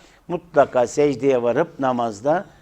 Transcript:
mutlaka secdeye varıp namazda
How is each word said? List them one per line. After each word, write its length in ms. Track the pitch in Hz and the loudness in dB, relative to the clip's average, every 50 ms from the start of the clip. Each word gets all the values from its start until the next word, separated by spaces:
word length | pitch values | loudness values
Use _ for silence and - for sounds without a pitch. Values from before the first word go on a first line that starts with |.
| - - _ _ _ - | -20 -20 _ _ _ -10
mutlaka 580 | 170 175 - - - 147 135 123 - 127 123 | -10 -10 -8 -2 2 2 2 2 2 0 -2
secdeye 560 | 113 - - 147 147 139 117 120 139 135 123 120 | 0 0 0 0 0 0 0 0 2 2 2 2
varıp 360 | 120 117 135 170 170 - - | 0 0 0 -2 -4 -4 -4
namazda 680 | 135 131 127 120 120 117 107 98 110 143 156 180 202 - - - | -4 -2 -2 -2 -2 -4 -6 -4 -2 -2 -2 -2 -2 -8 -16 -20